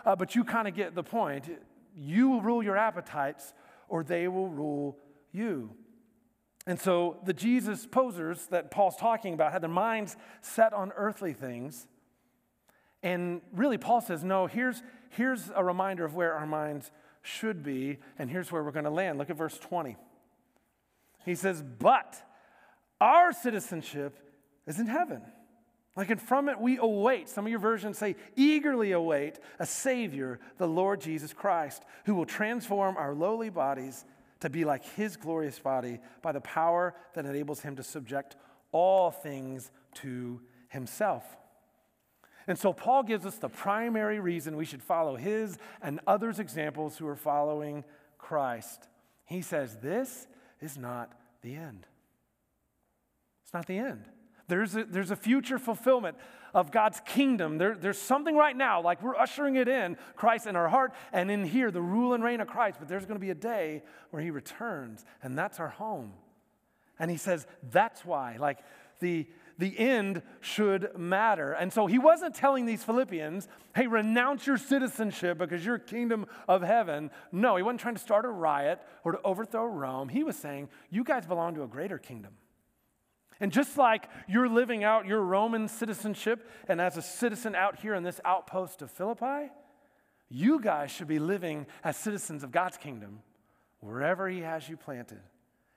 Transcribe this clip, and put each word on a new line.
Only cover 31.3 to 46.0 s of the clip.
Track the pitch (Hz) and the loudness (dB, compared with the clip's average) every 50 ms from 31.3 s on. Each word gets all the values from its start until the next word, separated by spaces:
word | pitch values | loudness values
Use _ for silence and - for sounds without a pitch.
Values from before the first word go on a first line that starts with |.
| - | -12
Christ, | - - 196 180 170 151 139 - - - - - - - | -4 0 2 2 2 0 -2 -6 -12 -18 -20 -20 -6 -2
who | 208 208 | 0 2
will | 180 156 | 2 0
transform | - - - 214 214 240 240 156 - 202 202 196 190 190 | -2 -2 -2 -2 -2 -2 -4 -2 -2 0 2 2 2 0
our | 160 147 139 143 | 0 -2 -4 -2
lowly | 147 165 196 220 226 226 220 | 0 0 0 0 0 -2 -4
bodies | 180 170 135 139 139 131 127 135 127 - - - - _ _ _ _ _ | -2 -2 0 0 0 -2 -4 -8 -12 -14 -18 -20 -20 _ _ _ _ _
to | - 156 | -6 -4
be | 135 165 160 | -2 0 0
like | 151 139 127 - | 0 0 0 -2
his | - - 196 214 214 170 | -8 -6 -4 -4 -4 -4
glorious | 147 - 156 165 160 156 143 123 - | -6 -6 -4 -2 -2 -2 -4 -6 -4
body | - 135 135 127 123 123 120 120 - - - - - | -2 -2 0 0 -2 -4 -6 -10 -12 -18 -20 -8 -6
by | 165 143 | -4 -4
the | 143 | -4
power | - - - 165 160 170 170 175 180 175 170 - - - - | -6 -4 -2 2 2 4 4 2 2 0 -2 -8 -16 -12 -10
that | 165 143 | -8 -6
enables | 139 139 143 147 143 151 - | -4 -4 -4 -4 -6 -6 -8
him | - 147 139 | -8 -10 -10
to | 131 127 | -10 -12
subject | - - 156 131 107 135 139 139 - - - - - - _ _ _ - | -12 -12 -12 -10 -6 -6 -6 -6 -6 -12 -20 -20 -20 -20 _ _ _ 0
all | 160 180 190 190 190 180 170 | 2 4 6 6 6 4 4
things | - - - 151 143 135 131 131 131 131 120 - - _ _ _ - | 0 -2 -8 -8 -8 -8 -8 -8 -10 -10 -12 -16 -20 _ _ _ -18
to | - - 135 123 123 123 120 123 123 123 - _ - - _ | -14 -10 -8 -8 -8 -8 -8 -10 -10 -14 -20 _ -20 -20 _
himself." | - 139 127 113 - - 214 196 151 117 - - - - - _ _ _ _ _ _ _ _ _ _ _ _ _ _ _ _ _ _ - - | -10 -10 -10 -10 -4 -2 0 0 0 -2 -6 -12 -20 -20 -20 _ _ _ _ _ _ _ _ _ _ _ _ _ _ _ _ _ _ -12 -6
And | - 180 - | -6 -4 0
so | - 196 - | 0 0 0
Paul | - - - 254 277 262 | 0 0 2 4 4 4
gives | 208 226 196 165 | 2 -2 -4 -4
us | 196 - - | -8 -8 -8
the | - - | -8 -10
primary | - - - 196 202 220 233 233 226 220 214 208 214 214 | -8 -6 -4 -2 -2 0 -2 -2 -2 0 0 0 -2 -2
reason | 190 175 170 170 135 156 156 | -2 -2 -2 -2 -4 -6 -6
we | 151 156 | -6 -8
should | - 147 131 - | -8 -10 -12 -4
follow | - 175 165 160 151 135 | -2 0 0 0 0 -2
his | 113 135 202 214 220 220 202 175 - - - - - - | -4 -4 -2 -2 -2 -2 -4 -8 -12 -16 -20 -18 -12 -8
and | 147 143 160 | -8 -8 -4